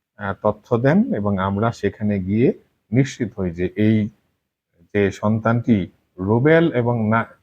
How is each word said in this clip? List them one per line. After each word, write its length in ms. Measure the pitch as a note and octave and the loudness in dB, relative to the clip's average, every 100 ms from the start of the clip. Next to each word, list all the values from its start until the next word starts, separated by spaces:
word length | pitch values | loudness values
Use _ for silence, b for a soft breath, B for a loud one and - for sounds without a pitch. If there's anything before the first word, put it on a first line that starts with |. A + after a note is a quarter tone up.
| _ - | _ -10
আহ, 180 | G2+ F#2+ | -8 -4
তথ্য 360 | G#2+ G#2 - A#2+ | -2 -2 -2 0
দেন 360 | C3 F3+ C4+ | 2 2 0
এবং 240 | D3 G2+ G2 | -2 -2 -2
আমরা 340 | F#2+ G2 A2+ | -2 -2 -2
সেখানে 480 | - G2+ - G#2 G2+ | -2 -4 -4 -2 -2
গিয়ে 320 | F#2 G#2+ C#3+ - _ _ _ | -2 0 2 0 _ _ _
নিশ্চিত 360 | A#2 C3+ - A2+ - | 0 0 -2 -8 -4
হই 120 | F#2 | -6
যে 180 | E2+ F2+ - | -4 -4 0
এই 320 | G#2+ A2 G#2 - _ _ _ _ _ _ E2+ | 2 2 0 -8 _ _ _ _ _ _ _
যে 160 | G#2 G2 | 0 0
সন্তানটি 760 | - G#2+ A2 A2+ A#2 A#2+ G#2+ E2+ _ _ - | 0 -2 0 0 0 2 0 -2 _ _ -8
রুবেল 540 | F#2+ A#2 D3 E3 E3 | -2 0 4 4 2
এবং 360 | B2 A#2 A#2+ G#2+ | 0 -2 -2 0
না, 180 | A2+ A2 - | 0 -2 -10